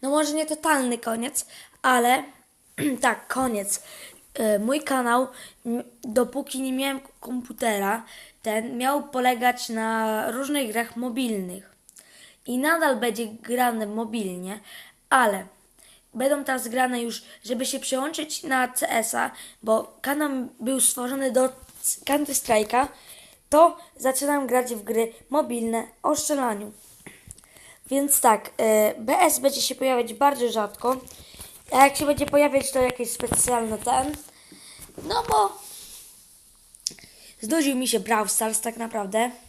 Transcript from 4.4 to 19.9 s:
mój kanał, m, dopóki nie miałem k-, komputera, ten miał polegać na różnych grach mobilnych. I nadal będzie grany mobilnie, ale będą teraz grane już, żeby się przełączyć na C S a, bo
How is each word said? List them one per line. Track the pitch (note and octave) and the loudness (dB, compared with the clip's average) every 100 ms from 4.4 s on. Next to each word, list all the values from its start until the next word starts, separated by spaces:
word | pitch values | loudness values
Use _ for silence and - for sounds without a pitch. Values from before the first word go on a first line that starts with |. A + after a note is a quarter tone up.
| A3 G#3 | 2 2
mój | G#3+ C#4+ | 2 -2
kanał, | D4+ C4 A#3+ A#3+ B3+ - - _ A#3+ | 0 0 2 2 0 -6 -20 _ -6
m, | A#3+ - _ | -6 -6 _
dopóki | - A3 B3 B3 C4+ C4 | -2 0 0 -2 -8 -6
nie | C4+ | -4
miałem | B3+ C#4 C4+ | -2 -2 -4
k-, | C4+ _ | -10 _
komputera, | - B3 A#3+ - A#3 G#3 G3 A3 A3+ - - _ | -8 -8 -8 -4 -2 0 0 -2 -6 -20 -20 _
ten | A3 A3 A#3 B3 | -4 -2 -2 -2
miał | B3+ C#4+ | 0 0
polegać | - B3+ B3+ B3 B3 B3 - | -2 0 0 2 0 0 -4
na | A3 A3 A3+ A3 G#3+ A3 | -4 -2 0 0 -2 -2
różnych | A#3 C4+ D4 B3 | -4 -2 -2 -2
grach | G#3+ A3+ - | -2 -4 -6
mobilnych. | B3 A#3 B3+ G#3+ F#3 F3+ - _ _ - - - - _ - | -6 -2 -2 -2 -4 -10 -18 _ _ -20 -20 -20 -20 _ -6
I | B3 | -2
nadal | C#4+ E4 D#4+ B3 | 2 2 2 2
będzie | A#3+ G#3+ A3+ | -2 -4 -8
grany | A3 - B3 B3 A3+ G#3+ | -10 -6 0 0 0 -4
mobilnie, | G#3+ A3+ A#3 G3 F3+ F#3 G#3 - - - _ _ | -4 -6 -4 -6 -6 -10 -12 -14 -20 -20 _ _
ale | C4 A#3 G3 F3+ _ _ _ - _ _ | 4 4 2 -6 _ _ _ -20 _ _
będą | A3+ C4 D4 | -2 0 0
teraz | C#4 C4 B3 | -2 -4 -4
grane | A#3+ B3+ B3 | 0 0 0
już, | A#3 A3 - - | -4 -8 -14 -20
żeby | G3+ A#3 C4 | -6 -4 -2
się | C4+ | -4
przełączyć | - C4 C#4 D#4 D4+ - | -4 -4 -4 -6 -6 -8
na | D#4+ C4 B3 | -2 0 0
C | B3+ - | -2 -2
S | - A3 A#3+ | 0 -2 -2
a, | - - - - | -4 -6 -20 -12
bo | A3 A3 - | 0 0 0